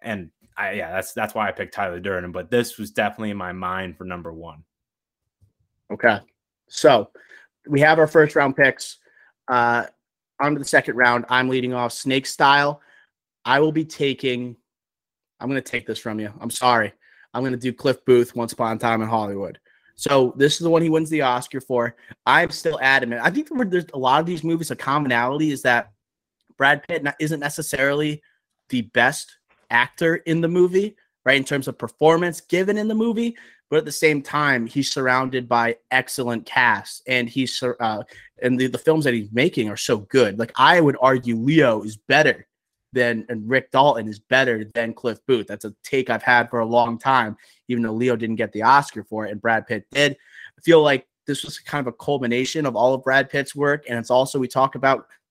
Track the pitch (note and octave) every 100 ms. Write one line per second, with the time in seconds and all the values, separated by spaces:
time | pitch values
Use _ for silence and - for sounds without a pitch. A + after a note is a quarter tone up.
0 | - G2+ D#2+ _ _ - G2+ G2+ E2 F#2
1 | F#2 A#2 G#2+ A2+ G#2 - F#2+ - G2 F2
2 | F#2+ F#2 F2+ F2 E2+ A#2+ A#2+ - G#2+ -
3 | G#2 G#2+ G#2+ G2 F2+ F#2 F2+ F#2 F#2 D#2+
4 | F2+ F2 E2+ E2 E2 D#2 _ _ _ _
5 | _ _ _ _ _ _ _ _ - G#2
6 | A#2 G#2 - _ _ _ _ - D3+ A#2+
7 | G2+ - _ - _ _ - C#3+ D3+ D#3+
8 | D#3 D#3+ D3+ D#3 C#3 C3+ C3+ - - -
9 | _ _ _ _ - B2 A#2+ A#2+ - -
10 | _ _ _ - C#3+ D3 C#3 C#3+ - A#2+
11 | B2 A#2+ A#2 B2+ B2+ C3 B2+ B2 A#2+ -
12 | C#3 C3+ C3+ - C#3+ C#3+ C#3+ D3 _ _
13 | _ _ _ _ A#2 C#3 D#3 D#3 D#3 -
14 | C#3+ B2+ C3 B2 B2 A#2 _ _ _ _
15 | _ _ _ - A#2+ C3+ - A#2+ A#2 G#2+
16 | A#2 G#2+ G#2+ G#2+ A#2 - B2+ A#2 G2+ -
17 | _ _ _ A#2+ C3 B2 B2+ B2 C#3+ B2+
18 | - B2 A#2+ A#2+ A#2 - A#2 A2 A#2 A2+
19 | A2 A2+ G#2 G2 F#2+ - _ _ _ -
20 | - C#3 B2+ B2+ C#3+ - E3+ E3 E3 D#3+
21 | D#3+ D#3 C3 B2 - C3+ - B2 A#2 -
22 | - - A#2+ D3 E3+ - E3 C#3+ C3 C3+
23 | A#2+ A#2+ C#3 A3 D4+ C#4 G#3 F3 D#3+ C#3
24 | B2+ C#3+ E3 E3+ D#3+ E3 D#3 B2 C#3 C#3+
25 | C#3 A#2+ B2 D3 D#3 C3+ B2+ A#2+ - _
26 | _ _ _ _ _ - C#3 D3 - E3
27 | C#3+ - D#3 D#3 C#3+ D#3 D3 C3+ C#3 D3
28 | D3+ D3+ _ _ _ _ _ B2+ A2 A#2+
29 | B2 D#3 - _ _ _ - A#2 B2+ -
30 | E3 E3 - D#3+ E3 F3+ F3+ F#3 G#3+ -
31 | _ _ B2+ C#3 C3+ C#3+ C3 - A2+ -
32 | D#3 E3 F3 D#3+ - F3 F#3+ G#3 G#3+ A3
33 | A#3 A3 A#3 A#3 - _ _ D3+ D3+ -
34 | D#3+ D3 C3+ D3 D3 B2+ A2+ C#3+ C3+ C#3+
35 | C3 B2+ C3 C3 A#2+ A#2+ A#2 A#2 - C3
36 | - - A#2+ A#2 - C3+ A#2+ G#2 - -
37 | - B2+ A#2 C3+ B2 - B2 A#2 A2+ G#2+
38 | - - - _ B2 B2+ C3 C3+ - D#3+
39 | C#3+ A#2+ G#2 A2+ E3 C#3+ G#2+ G2+ - A2
40 | G2 C3 A2 G2+ A#2 - C#3 F3 D3 C3
41 | B2+ C3 A#2+ A2+ B2+ D#3+ C3+ A2 G#2 G#2+
42 | - C#3 D3 - - _ _ _ _ B2+
43 | A#2+ A2+ G#2+ A2+ G#2+ C3 - C3+ C#3+ A#2
44 | G#2+ G#2+ - B2+ C3 A2 A2 A#2 A2+ A#2
45 | B2 G#2 - B2 G2 G#2 G#2+ - - C3+
46 | B2+ A2 - A#2+ A#2 A#2+ A2+ A#2 A#2 A#2
47 | C3+ C3 A2 G#2+ _ _ - A#2+ A2+ A2
48 | B2 A#2 A2+ A2+ G#2+ G#2+ A2 C#3 C#3 A2
49 | - A2 G#2+ G#2 A#2 A2+ - A2 - C#3
50 | C#3+ C#3 _ - - _ - E3 D3 C3+
51 | - _ - C#3 - - - D3 B2+ -
52 | - C#3+ B2 A#2+ C3 D#3+ C#3+ A2 B2 C3
53 | C3+ C3+ C3+ C#3+ C3+ C#3+ C#3+ D3 D3 A#2+
54 | A#2 B2+ C3+ C#3+ B2 C3 C3+ C3 C3+ C3
55 | - _ _